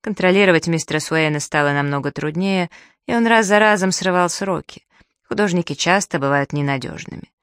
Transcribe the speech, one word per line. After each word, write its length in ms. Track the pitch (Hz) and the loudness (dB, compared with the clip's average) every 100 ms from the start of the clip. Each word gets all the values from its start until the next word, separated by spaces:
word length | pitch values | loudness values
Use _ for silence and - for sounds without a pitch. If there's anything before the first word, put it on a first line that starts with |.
Контролировать 640 | - 202 185 196 196 165 170 | -8 0 2 4 4 4 2
мистера 320 | 165 - 156 | -4 -2 -6
Суэйна 400 | - 160 156 147 | -2 0 0 -2
стало 320 | - 156 143 | -2 0 0
намного 400 | 143 143 143 139 | 0 -2 -2 -4
труднее, 580 | - 151 156 196 190 170 - - _ - | -6 -6 -4 -2 -2 -4 -8 -20 _ -4
и 100 | 233 | 0
он 100 | 233 | 4
раз 200 | 226 190 | 4 4
за 140 | 208 | 4
разом 340 | 214 208 190 | 4 4 0
срывал 340 | 180 190 180 175 | 0 0 2 0
сроки. 560 | - 196 165 - - _ _ _ _ _ | -2 -4 -6 -8 -20 _ _ _ _ _
Художники 460 | 214 208 175 170 147 | -2 0 0 -2 -4
часто 440 | 170 190 - 156 | 0 0 0 -2
бывают 320 | 139 143 139 | 0 0 0
ненадежными. 800 | 147 143 135 - - - - - _ | -2 -2 -4 -6 -12 -14 -16 -18 _